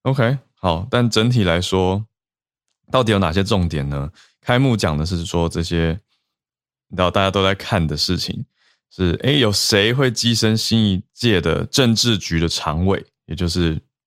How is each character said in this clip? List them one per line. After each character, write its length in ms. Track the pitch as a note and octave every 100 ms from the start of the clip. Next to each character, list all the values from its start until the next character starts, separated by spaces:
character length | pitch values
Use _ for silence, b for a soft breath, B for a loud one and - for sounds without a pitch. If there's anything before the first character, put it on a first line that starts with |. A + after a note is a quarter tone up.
OK， 340 | B2 C3+ A#2 C3+ - _
好， 320 | F#2 E2 G#2
但 200 | B2 A#2+
整 200 | A2 A#2
体 140 | B2
来 160 | F2+ E2+
说， 460 | F2+ F#2+ F#2 F#2+ A2 _ _ _ _ _ _ _ -
到 120 | C3
底 80 | A2+
有 80 | G2+
哪 140 | F2+
些 100 | F2+
重 240 | G2 G#2 E2+
点 220 | D2+ C#2
呢？ 220 | C#2+ C#2+ - b b
开 200 | - B2
幕 180 | C3+ A2
讲 180 | G2 D2
的 80 |
是 220 | E2 F2 E2
说 240 | F2 E2
这 140 | F2+
些， 360 | E2 E2+ E2 E2 - _ _ _ _ _ _ _ _
你 60 | F2
知 60 |
道 80 | F2+
大 100 | G#2
家 120 | G2
都 120 | G2
在 120 | F#2+ G2
看 300 | - G2 D#2
的 100 | D2
事 180 | - F2
情 300 | - - - _ _ _ _
是， 280 | - F2+ -
诶， 160 | B2+ D3
有 120 | A2
谁 400 | G2+ - G#2 G#2+
会 200 | B2+ C3
跻 260 | A2 A#2+ A2+
身 180 | A2 A2
新 300 | - A2+ G#2+
一 180 | F#2 -
届 300 | - A#2+ F#2
的 240 | E2 D#2+ E2+
政 300 | - B2 A2
治 200 | A#2+ G#2+
局 200 | - E2
的 80 | E2
常 380 | - E2 D2+ F#2
委， 180 | F#2+ - _ -
也 100 | D#2+
就 120 | F2
是 340 | F2+ E2 D#2+ - _